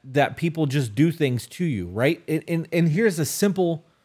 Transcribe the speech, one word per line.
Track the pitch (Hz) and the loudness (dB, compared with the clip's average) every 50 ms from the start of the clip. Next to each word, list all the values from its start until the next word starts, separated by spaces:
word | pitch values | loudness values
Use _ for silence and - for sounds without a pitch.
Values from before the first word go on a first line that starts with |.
| - | -14
that | 135 127 147 139 - - - | -2 0 2 2 2 0 -2
people | - 131 - 160 156 | -4 -2 0 0 0
just | 135 131 147 131 110 104 | 0 0 0 -2 0 2
do | 117 156 170 | 2 2 2
things | 156 - 151 131 123 117 - - | 2 0 0 0 0 -2 -6 -8
to | - - 180 | -6 -4 -2
you, | 165 123 98 87 87 | -2 -2 -4 -6 -6
right? | 92 107 123 151 170 - - - | -2 0 2 2 0 0 -4 -4
And, | 156 160 - - | -4 -4 -2 -2
and, | 170 165 160 - | -4 -4 -4 -2
and | - 170 170 165 | 0 2 2 2
here's | 147 190 208 208 165 165 | 4 2 2 2 2 0
a | 147 | -2
simple, | - - - 202 202 170 190 180 170 165 156 - _ _ _ | -2 0 0 0 0 2 2 0 0 0 -2 -6 _ _ _